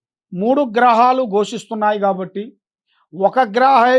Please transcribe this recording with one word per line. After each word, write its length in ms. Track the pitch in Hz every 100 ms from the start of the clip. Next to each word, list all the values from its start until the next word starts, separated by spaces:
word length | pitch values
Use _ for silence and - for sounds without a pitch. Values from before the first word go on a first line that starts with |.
| _ _ -
మూడు 280 | 180 220 277 262 220
గ్రహాలు 460 | 247 226 247 262 247 202
ఘోషిస్తున్నాయి 640 | 202 226 - 220 208 214 196
కాబట్టి, 380 | 185 185 196 233 _ _ _ _ _ _ 160 190
ఒక 120 | 254 240 214
గ్రహే 400 | 262 262 247